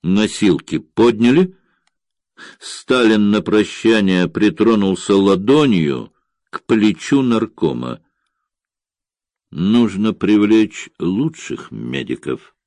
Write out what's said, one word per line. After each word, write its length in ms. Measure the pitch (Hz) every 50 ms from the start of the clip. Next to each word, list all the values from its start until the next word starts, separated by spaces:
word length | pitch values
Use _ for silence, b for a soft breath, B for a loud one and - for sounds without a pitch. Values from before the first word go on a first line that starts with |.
| -
Носилки 760 | 85 92 101 110 104 - - 107 101 87 73 - - 80 78
подняли. 760 | - _ _ - 113 120 117 104 117 120 131 165 185 185 b b b b b b b b _ _ _ _ _ _ _ _ _ B B B B B
Сталин 720 | - - - - - - 131 127 123 110 110 107 104 101
на 100 | 104 107
прощание 880 | - - 107 110 101 - - - - 113 113 110 101 95 92 90 90
притронулся 880 | 85 - - 104 107 - - 107 113 113 104 98 95 95 87 - - 101
ладонью 960 | 98 98 101 98 92 98 110 139 151 151 135 107 90 78 73 67 62 55 - _ _ _ _ _ _ _ _
к 120 | - - _
плечу 580 | _ 113 110 104 107 95 - - - 147 139
наркома. 800 | 135 123 117 110 110 - _ - - 78 65 60 62 62 60 - _ _ _ _ _ _ _ _ _ _ _ _ _ _ _ _ _ _ _ _ _ _ _ _ _ _ _ _ _ _
«Нужно 600 | - 71 87 98 110 120 120 107 95 95 107 110 98
привлечь 760 | _ - 92 107 104 104 104 110 110 110 107 - - - - _ _
лучших 720 | 82 85 92 104 139 160 160 - - - - - - -
медиков» 840 | 117 107 110 - - 69 - - - - - - 65 - _ _ _ _ _